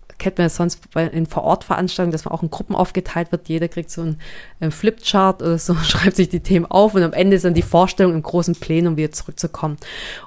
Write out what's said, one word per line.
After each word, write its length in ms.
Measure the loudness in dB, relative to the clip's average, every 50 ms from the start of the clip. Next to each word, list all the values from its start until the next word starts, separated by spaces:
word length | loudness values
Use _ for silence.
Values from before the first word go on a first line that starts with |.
| -20 -20 -16 -6
Kennt 200 | -6 -4 0 2
man 80 | 0
ja 20 | 0
sonst 420 | 2 0 -2 -2 -2 -6 -14 -8 -4
bei, 120 | -2 -2 -2
in 180 | -2 -2 -4
Vor-Ort-Veranstaltungen, 840 | -2 -4 -2 0 0 0 0 0 -4 -2 -2 -2 -2 -2 -2 -2 -2 -2
dass 120 | -4 -6
man 80 | -6 -6
auch 100 | -4 -4
in 80 | -6
Gruppen 240 | -6 -8 -8 -6 -2
aufgeteilt 560 | -2 -2 -2 -2 -6 -6 -4 -4 -4 -4 -4 -6
wird, 160 | -6 -6 -6
jeder 200 | -4 -4 -4 -4
kriegt 220 | -6 -8 -10 -10
so 100 | -10 -6 -4
einen, 180 | -4 -6 -6 -8 -14 -14 -16 -16 -18 -12 -6
äh, 100 | -4 -4
Flipchart 720 | -4 0 -2 -2 -2 -2 -4 0 2 4 4 4 2 0 -2
oder 160 | -2 -2 0
so, 160 | 0 0 0
<laughs> 80 | 0 2
schreibt 340 | 0 0 2 2 2 4
sich 120 | 4 2 2
die 100 | 0 -4
Themen 240 | 0 2 2 2 2
auf 300 | 2 4 4 4 6 6
und 80 | 4 2
am 100 | 2 2
Ende 240 | 2 4 4 4
ist 80 | 4 4
dann 80 | 4 2
die 60 | 2
Vorstellung, 540 | 2 4 4 4 4 4 4 2 2 4 4
im 80 | 0 -4
großen 320 | -2 -2 0 0 0 -2
Plenum 420 | -2 -2 0 0 2 2 2 0
wieder 140 | 0 -2 -4
zurückzukommen. 640 | -4 -6 -10 -10 -8 -8 -8 -8 -6 -4 -6 -6 -6 -6 -12 -14 -14 -14 -12 -12 -14 -14 -12